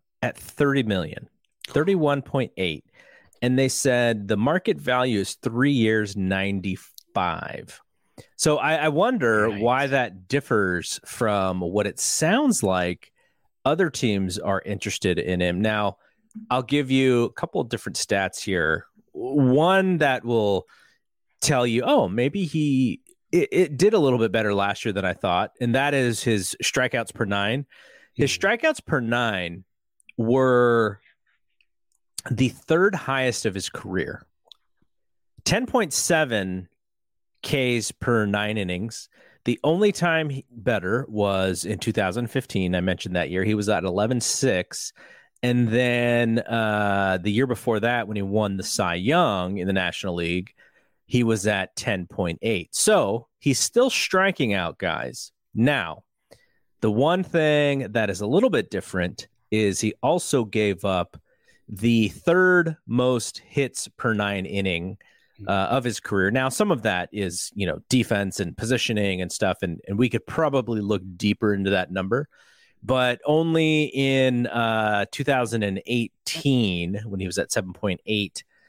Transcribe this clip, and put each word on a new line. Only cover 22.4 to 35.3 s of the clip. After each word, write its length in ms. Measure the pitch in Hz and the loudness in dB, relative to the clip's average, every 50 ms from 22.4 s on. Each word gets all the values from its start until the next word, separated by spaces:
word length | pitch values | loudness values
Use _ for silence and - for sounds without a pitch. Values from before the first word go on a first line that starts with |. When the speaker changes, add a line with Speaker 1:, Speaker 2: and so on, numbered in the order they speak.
| 190 | -4
Speaker 1:
he, 560 | 151 - 160 151 147 139 131 131 117 90 - _ _ _ _ _ _ | -2 -2 0 2 2 2 2 2 2 0 -4 _ _ _ _ _ _
it, 180 | - 180 151 - - | 0 0 2 2 2
it 240 | 170 185 143 147 127 | 2 2 2 2 2
did 160 | 175 208 220 | 2 4 4
a 60 | 208 | 4
little 200 | 151 135 127 120 | 4 4 4 2
bit 140 | 113 110 92 | 2 2 2
better 200 | 113 110 107 101 | 0 2 2 2
last 300 | 98 98 101 101 - - | 2 0 0 -2 -2 -4
year 80 | 120 | -4
than 140 | 98 98 95 | -2 -2 -2
I 80 | 92 87 | -2 -2
thought, 380 | - - 98 87 90 104 - - - | -2 0 0 2 0 0 -2 -4 -4
and 140 | 127 120 117 | -2 0 2
that 180 | 131 139 147 147 | 2 2 2 2
is 280 | 139 127 123 113 - | 2 2 0 0 0
his 360 | - 120 113 104 90 - - - | 0 0 0 0 0 -4 -6 -6
strikeouts 520 | - - - 131 127 123 - 123 113 - - | -6 -2 0 0 0 0 0 -2 -4 -4 -6
per 100 | - 117 | -4 -4
nine. 420 | 98 101 101 101 104 117 139 143 - _ - - - - - _ _ _ | -2 -2 0 0 -2 -2 -4 -6 -8 _ -20 -20 -20 -20 -20 _ _ _
His 200 | - - - - | -2 0 0 0
Speaker 2:
Hmm. 60 | - - | 0 0
Speaker 1:
strikeouts 400 | 196 233 226 - 320 311 - - | 0 0 2 2 0 0 -2 -2
per 140 | - - 135 | -4 -2 -2
nine 640 | 120 113 120 123 123 113 104 92 90 85 85 87 92 _ _ _ _ _ _ _ _ - - - | 0 0 0 0 0 0 0 -2 -4 -6 -8 -10 -14 _ _ _ _ _ _ _ _ -10 -6 -2
were 840 | 113 113 123 131 131 131 123 123 123 120 120 117 113 107 101 - _ _ _ _ _ _ _ _ _ _ _ _ _ _ _ _ _ _ _ _ _ _ _ - - - | 0 2 4 4 4 4 6 6 6 6 4 4 2 0 -2 -6 _ _ _ _ _ _ _ _ _ _ _ _ _ _ _ _ _ _ _ _ _ _ _ -14 -8 -4
the 200 | 117 104 131 120 | -2 0 0 0
third 460 | - - - - 160 165 185 208 196 | -2 -4 -2 0 2 4 4 2 0
highest 500 | 147 - - 135 135 131 127 117 - - | -2 -4 -2 -2 0 0 0 -2 -2 -2
of 100 | 113 92 | -4 -4
his 140 | 98 92 - | -4 -6 -8
career. 560 | - - - 95 92 92 76 - - - - _ _ _ _ _ - _ _ _ _ _ _ _ _ _ _ _ _ _ _ _ | -10 -12 -10 -6 -4 -4 -4 -4 -6 -12 -16 _ _ _ _ _ -20 _ _ _ _ _ _ _ _ _ _ _ _ _ _ _